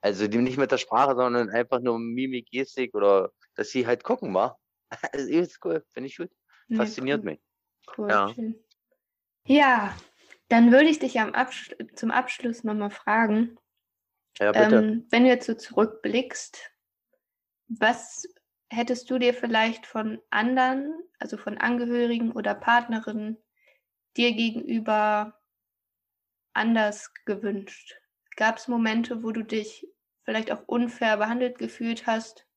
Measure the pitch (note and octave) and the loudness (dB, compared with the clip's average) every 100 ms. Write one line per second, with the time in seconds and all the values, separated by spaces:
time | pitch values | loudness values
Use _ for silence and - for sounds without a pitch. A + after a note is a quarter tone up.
0 | G#2 F#2+ G#2+ A2 B2+ B2+ C3+ B2+ - A2 | -2 0 0 2 0 0 0 0 0 2
1 | C#3 B2+ B2+ A#2+ A2+ A2 A#2+ B2 B2 A#2 | 2 4 2 2 0 -2 -2 -2 -2 -4
2 | A#2 A#2+ C3 B2+ A#2 B2 C3+ - B2+ G#2+ | -4 -6 -4 -6 -8 -8 -6 -4 -4 2
3 | G2+ G2 F#2+ _ _ - A2 C3 A#2 A#2+ | 4 4 2 _ _ -10 -6 -2 -2 -2
4 | - B3+ E3 F#2 A#2 - _ _ _ - | -2 -4 -2 -2 -2 -4 _ _ _ -12
5 | - C#3+ C3+ D#3+ F3 - F#3 E3 - - | -10 -8 -2 0 -2 -6 -6 -6 -6 -14
6 | C3+ - F3 _ _ _ _ A3+ G#3+ A3 | -14 -10 -14 _ _ _ _ -2 -2 -2
7 | C3 D3 G#3 - _ _ _ _ - - | -2 -2 -2 -10 _ _ _ _ -20 -8
8 | G#3 G#3+ G3+ A#3+ A3+ A3+ _ _ _ _ | 0 0 0 -4 -8 -10 _ _ _ _
9 | _ _ _ _ - C#4 C#4 B3 G3+ G3 | _ _ _ _ 2 4 6 4 0 -8
10 | - _ _ - _ A#3 A#3 B3+ D#4 D#4 | -18 _ _ -20 _ 6 10 10 8 4
11 | B3+ A#3+ A3 - B3+ - - - - - | 0 -2 -2 -2 -4 -6 -16 -14 -16 -6
12 | A3+ A#3 B3+ - B3 A3+ A3 G#3+ G3+ G3+ | -2 0 -2 -6 -6 -6 -4 -4 -4 -6
13 | - G#3+ A3+ G#3+ A#3 - _ _ _ _ | -2 2 2 2 0 -4 _ _ _ _
14 | _ _ _ - G2+ A3 G#3+ A3 G#3+ A3+ | _ _ _ -2 2 4 6 6 4 -2
15 | - A#3 B3 B3 - A3 - - A3 - | 0 4 6 4 0 -8 -6 0 0 -2
16 | - A3+ B3+ - - - - _ _ _ | -4 -2 -4 -10 -16 -18 -20 _ _ _
17 | _ _ _ _ _ _ _ A3+ A3 A#3+ | _ _ _ _ _ _ _ 0 2 0
18 | - - - _ _ _ _ A#3 A#3+ B3 | -6 -16 -16 _ _ _ _ -6 -2 -4
19 | - B3+ A#3+ B3 A#3 A3+ A3 A3+ - A3 | -2 0 2 0 0 2 2 -2 -8 -6
20 | A3 A3 _ G#3 A#3 C4 B3+ C4 C#4+ D#4+ | -6 -8 _ 0 2 2 2 0 -4 -10
21 | F4 _ A3+ G#3+ - G#3+ - A#3+ A#3+ A#3+ | -14 _ -10 -8 -10 -2 -2 0 -2 0
22 | A#3+ A#3 A#3 A3+ G#3 - - A#3+ A#3+ A3+ | 0 0 -2 -2 -4 -4 2 2 2 -6
23 | A3 G#3+ G#3+ A3 _ _ _ _ _ _ | -6 -8 -8 -10 _ _ _ _ _ _
24 | _ - A#3+ A3 A3+ A3+ - A3+ A3 G#3+ | _ 0 0 2 -2 -4 -4 -4 0 0
25 | G#3+ G#3+ G#3+ _ _ _ _ _ _ _ | 2 0 -2 _ _ _ _ _ _ _
26 | _ _ _ _ _ - A3 A3+ G#3+ G#3 | _ _ _ _ _ -2 0 2 0 -2
27 | - - - G3+ G#3 G3+ G3 - - - | -16 -18 -8 -6 -4 -6 -10 -20 -20 -20
28 | _ _ _ - A3 A3+ - A#3 A3+ A3 | _ _ _ -2 -2 -2 -4 -2 0 -2
29 | A#3 A#3 A3+ A3 A3 A3 G#3+ - - _ | -4 -6 -6 -6 -6 -6 -6 -14 -20 _
30 | _ _ - A3 A3 - - A#3+ A#3+ A#3+ | _ _ -6 -6 -4 -8 -4 -2 -2 -2
31 | A3+ G#3+ G#3+ A#3+ B3 B3 A3+ - A3+ A3+ | 0 0 0 -2 -4 -4 -12 -8 -6 -4
32 | - A3 A3+ - _ | -2 -4 -4 -20 _